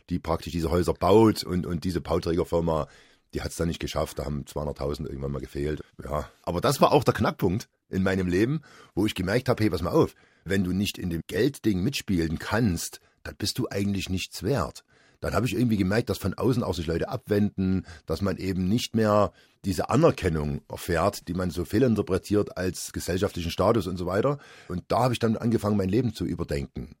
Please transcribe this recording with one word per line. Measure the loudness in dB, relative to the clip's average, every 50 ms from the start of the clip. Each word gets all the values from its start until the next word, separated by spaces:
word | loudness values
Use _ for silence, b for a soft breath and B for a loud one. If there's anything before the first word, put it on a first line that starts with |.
| b -6
die | -4 -4
praktisch | -2 -2 -2 -2 -2 -4
diese | -4 -2 0 2
Häuser | 2 2 2 0 0
baut | 2 4 6 8 8 8 8 6 2 -2
und, | -4 -4 -4 -2
und | -2 -4 -4 -2
diese | -2 -2 -2
Bauträgerfirma | -2 -2 -2 -2 0 0 0 0 0 0 0 0 0 0 0 0 -2 b b b b b b b b _ -8 -8
die | -8
hat's | -6 -4
dann | -4 -2 -2
nicht | -2 -4
geschafft, | -6 -6 -4 -4 -4 -4 -4 -6
da | -6
haben | -6 -6 -6 -8 -8
zweihunderttausend | -8 -6 -6 -6 -6 -4 -4 -4 -4 -6 -6 -8
irgendwann | -8 -8 -6 -6
mal | -6 -6
gefehlt. | -8 -8 -6 -6 -4 -4 -4 -6 -8 _ _ -16 -8
Ja. | -6 -4 -4 -4 b b b
Aber | _ -4 -2 0
das | 0 0 2 4
war | 4 6
auch | 6 4 4
der | 4 2
Knackpunkt | 2 0 0 0 0 0 0 0 -2 -4 -8 _ _ _ _
in | -2 0
meinem | 0 2 2 2 2
Leben, | 2 2 2 2 2 0 -2 B B B B B B B
wo | -2 -2
ich | 0 0
gemerkt | -2 -2 0 0 0 0 0
hab, | 0 2
hey, | 2 0
pass | 0 0 -2
mal | 0
auf, | 2 2 2 2 b b b b b b b
wenn | -2 0 0 2
du | 2 0
nicht | 0 0 -2 -2 -4
in | -4 -4
dem | -4 -4 -4 -4
Geldding | 0 0 2 0 0 0 0 0 2 2 0
mitspielen | 0 -2 -4 -2 0 0 0 0 0 -2 -4
kannst, | -4 -2 0 2 2 2 2 0 -4 -8 -10 -14 _ _ _ _
dann | -16 -16 -10 -6
bist | -6 -4 -4 -4
du | -4 -4
eigentlich | -4 -4 -2 -2 -2 -2 -4 -4
nichts | -4 -4 -6 -8 -8 -6
wert. | -2 -2 0 0 -2 -2 -6 -10 b b b b b b b b
Dann | -6 -2 0
hab | 0 0
ich | 0 2
irgendwie | 0 2 2 2 2
gemerkt, | 2 2 2 2 2 0
dass | -2 -2
von | -2 -4 -2
außen | 0 0 0 2 2 0
auch | 0 -2
sich | -2 -2 -2
Leute | 0 -2 -2 -2
abwenden, | -6 -6 -2 0 2 2 2 2 2 0 0 2 2 0 -2 B B B B -6
dass | -4 -2 -2
man | -2 -2 -2
eben | -2 -2 -2 0 0 2
nicht | 2 0 0 0 0
mehr | 2 2 4 4 4 4 2 b b b b b b -4
diese | -4 -2 -2 -2 0
Anerkennung | 4 4 6 6 4 2 0 0 0 0 0 -2 -4 -6 -8 -10
erfährt, | -14 -8 -4 -2 0 2 2 2 0 -2 -6 -6
die | -4
man | -2 -2 -2
so | -2 -4 -4
fehlinterpretiert | -2 2 2 4 4 4 2 2 0 0 -2 0 2 2 2 2 0 -2 -4
als | -4 -4 -4 -4 -8 -10
gesellschaftlichen | -8 -6 -4 -2 0 0 0 0 -2 -4 -4 -4
Status | 0 2 4 4 4 4 2
und | -2 -4 -4
so | -4 -2
weiter. | 0 2 2 2 0 -2 B B B B B B
Und | -8 -8 -4 0
da | 2 2 2
hab | 2
ich | 2 0
dann | 0 0 0 0
angefangen, | 0 0 0 2 2 2 0 2
mein | 2 2
Leben | 2 2 0 0 -2
zu | -4 -4
überdenken. | -4 -4 -4 -4 -4 -4 -4 -4 -6 _ -10 -12 -12 -14 -16